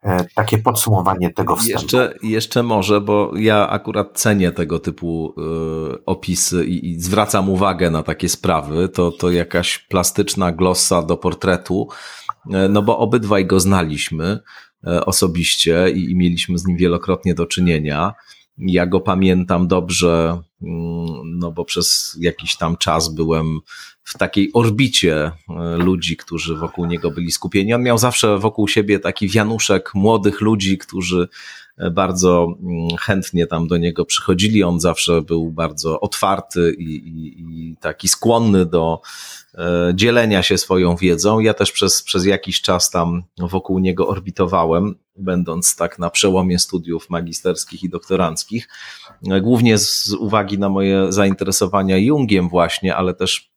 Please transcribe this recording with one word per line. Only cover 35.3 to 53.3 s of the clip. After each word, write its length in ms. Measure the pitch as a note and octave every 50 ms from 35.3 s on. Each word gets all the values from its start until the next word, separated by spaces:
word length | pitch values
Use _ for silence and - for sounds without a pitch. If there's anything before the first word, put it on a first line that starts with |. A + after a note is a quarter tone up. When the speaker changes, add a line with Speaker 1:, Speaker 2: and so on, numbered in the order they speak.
| E2 E2 E2 E2
Speaker 2:
bardzo 480 | D#2+ D#2+ E2 D#2+ D2+ D2 - E2 D#2+ -
otwarty 760 | - G2+ - - - G2 G2 F#2+ - - - F2+ E2+ E2 - -
i, 40 | E2+
i, 560 | D#2+ D#2 C#2+ - E2 E2 D#2+ D#2+ D2+ - E2 E2 E2 E2 D#2+ E2 E2
i 60 | D#2+ _
taki 300 | - E2 D#2 _ - F#2
skłonny 580 | - - - A2+ A#2 A2+ A#2 A2 G2+ F#2+ F#2
do, 360 | E2 E2+ F2 E2 E2 E2 D#2+ _ - - - - - - - - _ _ F2
e, 340 | E2+ F2 F2 F2 F2 F2 F2+
dzielenia 480 | F#2 G#2+ A#2 A#2+ A#2+ A#2 A2 G#2 F#2+ F2+
się 140 | - G2 F2+
swoją 380 | - - F#2+ F#2 F#2 F2 F2
wiedzą. 440 | E2+ F#2 F2+ E2+ D#2+ F2 G2+ G#2+ A2
Ja 140 | A2 A2 G#2
też 180 | - G2+ F#2+
przez, 320 | - - - F#2+ E2 - -
przez 220 | - - G2 F2+
jakiś 360 | G2 G2 F#2 - F#2 F#2 -
czas 280 | - - F#2 F2 - -
tam 340 | - F2+ E2+ F2 E2+ F2 F2 _ _ -
wokół 420 | F2 F2 F#2 F#2+ - - F#2+ F#2
niego 280 | F#2 F#2 F2+ F2 F2+ -
orbitowałem, 880 | G2 F#2+ F#2 G2 F2 - F#2+ F2 F#2 F#2 E2 D#2+ E2 F2 F#2+ G#2 F#2 _ _ _ _ F#2+
będąc 580 | G2 F#2 F2+ F2+ F2+ E2+ E2 F2 F2 - -
tak 240 | - E2+ E2+ - -
na 100 | F2 -
przełomie 500 | - - - G2+ F#2 F#2 F2+ F#2 F2 F2
studiów 500 | - - - F2+ E2 E2+ E2+ D#2+ - _
magisterskich 760 | F2 E2+ F2 E2 D#2+ - - F#2 F2 - - - - F2 -
i 60 | F2+
doktoranckich. 800 | F2 E2+ - - F#2+ F#2 F#2 E2 D#2+ D#2 - - G#2+ A#2 - _ - - - - - - - - - _ - F#2+
E, 100 | F#2+ G2
głównie 360 | F#2+ A2+ B2 A#2 A#2+ A#2+ A2 G#2
z 360 | - - - - - G2+ G#2 -
uwagi 400 | A2 G#2+ G#2 G#2+ G2+ F#2+ G#2 G2
na 100 | G2+ G2
moje 420 | G2 G2 G2 G2 G2 G2 F#2+ F2+
zainteresowania 840 | F#2+ G2+ G2+ G2 F#2+ - G2 F#2 F#2 - G#2 F#2 F#2+ G2+ F#2+ F#2+ F#2+ F#2
Jungiem 520 | G2+ B2 D3+ D3+ C3+ G#2+ G2+ F#2+ F2+ F2
właśnie, 460 | E2+ F2 E2+ E2 - - - F#2+ D2+
ale 180 | - F2+ F#2 F2+
też 380 | _ F#2 F#2